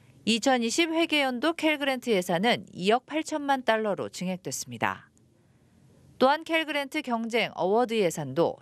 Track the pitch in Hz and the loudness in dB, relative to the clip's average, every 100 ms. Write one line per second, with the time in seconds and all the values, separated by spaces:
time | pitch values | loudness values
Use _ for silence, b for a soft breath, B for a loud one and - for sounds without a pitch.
0 | b b - 226 269 254 226 269 330 320 | b b -2 0 2 2 2 0 0 0
1 | 330 302 262 247 302 330 311 294 277 262 | 0 2 0 0 -2 0 0 0 -2 -2
2 | 247 196 180 170 233 160 87 - 190 240 | 0 0 2 2 2 0 -4 -4 2 2
3 | - 302 320 311 285 269 247 220 214 165 | 0 -6 -4 -4 -2 -2 0 0 0 -4
4 | 104 - 180 180 151 - - 120 104 95 | -6 -6 -6 -6 -8 -10 -10 -2 -2 -2
5 | - _ _ _ b b b b b b | -10 _ _ _ b b b b b b
6 | b - 262 302 320 330 302 294 277 311 | b 2 4 2 0 -2 0 -4 -4 -6
7 | 254 233 226 233 170 - 180 220 240 226 | -4 -4 0 0 0 0 2 2 2 2
8 | 175 160 139 135 139 - | 0 0 -4 0 0 0